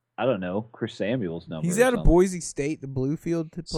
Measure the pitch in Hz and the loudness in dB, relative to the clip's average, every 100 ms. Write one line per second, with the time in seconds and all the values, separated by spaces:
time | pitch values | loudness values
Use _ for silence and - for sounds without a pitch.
0 | _ - 127 104 90 98 117 - 113 - | _ -2 0 0 -2 -4 -6 -8 -8 -4
1 | 101 131 90 85 - 80 170 190 254 233 | -2 -2 -2 -6 -8 -4 0 2 2 4
2 | 156 170 196 180 - - 143 160 135 135 | 6 6 6 0 -8 -6 -4 -4 -6 -4
3 | 135 160 165 165 160 175 - | -2 -2 -4 -4 -4 -10 -6